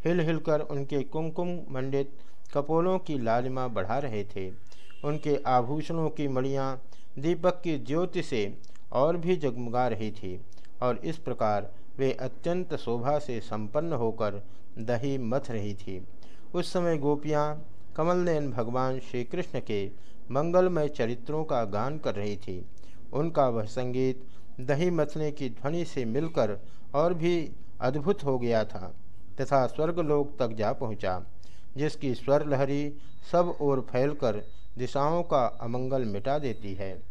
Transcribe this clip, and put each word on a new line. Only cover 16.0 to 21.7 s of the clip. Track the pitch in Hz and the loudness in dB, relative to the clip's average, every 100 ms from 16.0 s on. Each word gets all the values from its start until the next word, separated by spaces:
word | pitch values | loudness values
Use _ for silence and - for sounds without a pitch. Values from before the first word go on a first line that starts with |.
| 101 - - - - 175 | -4 -4 -4 -4 -2 -2
उस | 170 | 0
समय | 185 175 160 | 0 2 2
गोपियाँ | 139 147 151 151 151 151 156 - - - | 2 2 2 0 0 -2 -4 -4 -2 0
कमल | 160 180 | 2 2
नयन | 175 156 143 | 2 2 0
भगवान | 113 117 127 131 131 | 0 0 0 0 0
श्री | 127 127 | -2 -2
कृष्ण | 120 170 - 127 | -2 -2 -2 -2
के | - 104 95 - - - - | 0 0 0 -2 -4 -4 -2
मंगलमय | 127 160 180 185 170 147 | 0 4 4 4 2 0
चरित्रों | - 113 117 123 151 | 0 0 0 -2 -2
का | 151 131 | 0 0
गान | 110 | 0